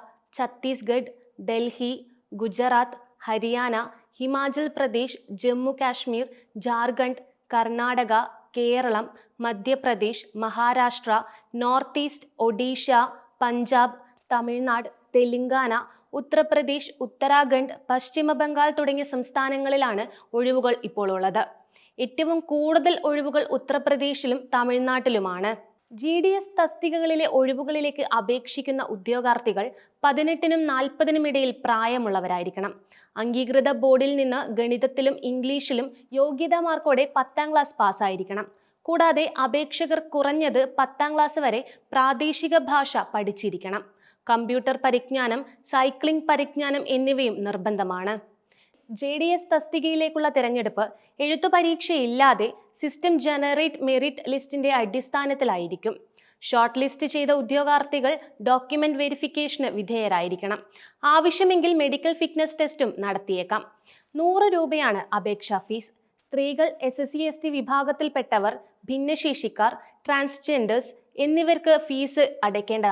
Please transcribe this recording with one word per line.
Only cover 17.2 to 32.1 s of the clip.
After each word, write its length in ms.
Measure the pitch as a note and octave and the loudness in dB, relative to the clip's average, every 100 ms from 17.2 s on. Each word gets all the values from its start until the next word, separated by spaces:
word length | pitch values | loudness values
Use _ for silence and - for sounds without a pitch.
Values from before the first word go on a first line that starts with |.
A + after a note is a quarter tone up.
| C#4 C#4+ C4 C4 C4+ - - | 4 4 6 2 0 -6 -2
പശ്ചിമ 420 | B3+ - D#4 D4+ | -2 -2 -2 0
ബംഗാൾ 380 | D4 D4+ D4 D4 D4+ | 2 0 2 2 2
തുടങ്ങിയ 260 | C#4 C#4 C#4+ | -2 -2 -4
സംസ്ഥാനങ്ങളിലാണ് 880 | B3+ B3 C4+ C4+ C4+ C4+ C#4 B3+ G3+ A#3 - _ A#3 | -6 -4 -2 -2 -2 0 0 0 -2 -6 -12 _ -2
ഒഴിവുകൾ 380 | B3 B3+ A#3+ A#3+ G#3+ | 0 0 0 -2 -4
ഇപ്പോൾ 200 | - G3 F#3+ | -4 -2 0
ഉള്ളത്. 260 | F#3+ G#3+ - - _ _ _ - | 0 0 -4 -8 _ _ _ -8
ഏറ്റവും 360 | B3+ C#4+ D#4+ E4 E4 | -6 -2 -2 -2 0
കൂടുതൽ 500 | D4 D4+ E4 F4 E4 D4+ | 0 2 4 4 2 0
ഒഴിവുകൾ 340 | D4 C#4 C#4+ - | 0 0 0 0
ഉത്തർപ്രദേശിലും 840 | C4 - C#4 C#4+ C#4 C#4 C#4 C4 C4 C4 | -2 -2 -2 2 2 0 -2 -2 -4 0
തമിഴ്നാട്ടിലുമാണ്. 960 | B3 A#3+ B3 B3+ B3+ B3+ A3 F#3 F3+ G3+ A3 - _ _ G#3+ | 0 2 2 2 0 2 0 0 -2 -4 -4 -10 _ _ -6
ജി 120 | D4+ E4+ | -2 2
ഡി 60 | F#4+ G4 | 2 2
എസ് 140 | F#4+ F#4 | 0 0
തസ്തികകളിലെ 680 | D#4+ - E4+ E4 E4 D#4+ D#4+ C4 | 0 0 -2 0 0 2 2 4
ഒഴിവുകളിലേക്ക് 680 | C4 C4 C#4+ D4+ D4 C#4+ C4 A#3 | 2 0 -4 -2 -2 -4 -2 0
അപേക്ഷിക്കുന്ന 640 | A3 B3 B3 C#4+ C#4 C4+ - | 0 -2 -4 -8 -4 -4 -6
ഉദ്യോഗാർത്ഥികൾ 760 | G3+ G#3 A#3+ A#3+ A#3 A3+ F#3+ A#3+ - _ _ | -6 -4 0 2 0 0 -2 -4 -8 _ _
പതിനെട്ടിനും 580 | C#4+ C#4 D#4 D#4+ E4 D#4+ D4+ | 2 2 0 0 2 2 0
നാൽപതിനും 540 | C4 C4+ C#4 D#4 D#4 D4 | -2 -2 0 0 2 0
ഇടയിൽ 200 | C#4 C4 - | 0 0 -2
പ്രായമുള്ളവരായിരിക്കണം. 1080 | A#3+ A3+ A3+ B3 A3 | 0 0 0 0 -2